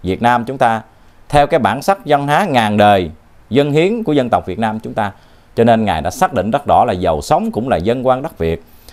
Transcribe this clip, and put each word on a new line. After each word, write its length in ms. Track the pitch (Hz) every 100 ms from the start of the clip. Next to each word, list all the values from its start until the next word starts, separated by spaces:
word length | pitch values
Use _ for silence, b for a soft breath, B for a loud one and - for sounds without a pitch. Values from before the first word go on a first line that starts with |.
Việt 200 | 90 95
Nam 220 | 117 120
chúng 140 | 113 131
ta, 240 | 123 110 - b b b -
theo 180 | 147 143
cái 140 | 160
bản 220 | 107 123
sắc 160 | 143 196
văn 220 | - 143 143
hóa 200 | 151 196
ngàn 260 | 127 107 104
đời 340 | 104 101 85 78 _ - -
dân 220 | 117 147
hiến 300 | 143 180 233
của 100 | 220
dân 160 | 147 123
tộc 160 | 92 87
Việt 120 | 90
Nam 220 | 110 110
chúng 140 | 113
ta. 180 | 120 104 b b b b -
Cho 80 |
nên 200 | 117 113
Ngài 180 | 107 80
đã 80 | 76
xác 220 | - 185
định 180 | 117 98
rất 160 | 135 -
rõ 180 | 85
là 80 | 120
"Giàu 300 | 92 90 78
sống 280 | - 156 226
cũng 160 | 104 127
là 80 | 92
dân 300 | 92 127 127
quan 160 | 127
đất 160 | 143 -
Việt, 240 | 82 82 b b b